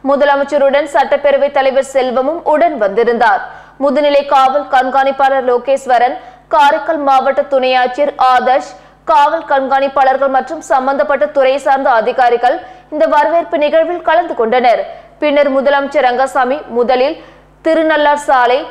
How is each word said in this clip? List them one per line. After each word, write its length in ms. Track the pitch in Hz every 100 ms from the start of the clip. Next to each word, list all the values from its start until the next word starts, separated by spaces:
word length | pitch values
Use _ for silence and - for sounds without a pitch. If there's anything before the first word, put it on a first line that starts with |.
| 269
முதலமைச்சருடன் 760 | 277 294 285 277 294 277 277 294
சட்டப்பேரவை 560 | 320 262 285 285 277 277 285
தலைவர் 320 | 269 262 262
செல்வமும் 460 | 277 254 240 262 330 -
உடன் 240 | 302 330 285
வந்திருந்தார். 580 | 202 196 233 233 226 190 - - - -
முதுநிலை 380 | 277 285 294 285 277
காவல் 340 | 277 269 285 285 262
கண்காணிப்பாளர் 720 | 262 269 269 269 269 269 254
லோகேஸ்வரன், 640 | 247 240 269 247 240 247 311 - - _
காரைக்கால் 500 | 311 285 320 330 320 277
மாவட்ட 340 | 262 269 269 285
துணை 220 | 269 254 254
ஆட்சியர் 320 | 247 247 294 - 254
ஆதர்ஷ், 400 | 254 233 269 285 - - _ -
காவல் 380 | 302 294 330 320
கண்காணிப்பாளர்கள் 840 | 277 269 269 277 277 262 269 277
மற்றும் 260 | 262 262 320 -
சம்பந்தப்பட்ட 560 | 277 254 277 294 277 294 285
துறை 200 | 262 277
சார்ந்த 240 | 294 269 269 233
அதிகாரிகள் 540 | 311 - 247 240 247 320 - - -
இந்த 120 | 302 320
வரவேற்பு 420 | 302 302 339 330 330
நிகழ்வில் 420 | 294 320 320 349 339
கலந்து 280 | 320 339 254
கொண்டனர். 420 | 226 254 247 220 - - - -
பின்னர் 280 | 302 285 285 277
முதலமைச்சர் 500 | 269 277 277 294 254
ரங்கசாமி 500 | 240 262 269 247 294 - 233
முதலில் 400 | 233 254 269 320 - - _ _
திருநள்ளார் 580 | 320 320 311 302 294 294 294
சாலை 300 | 262 240 262 320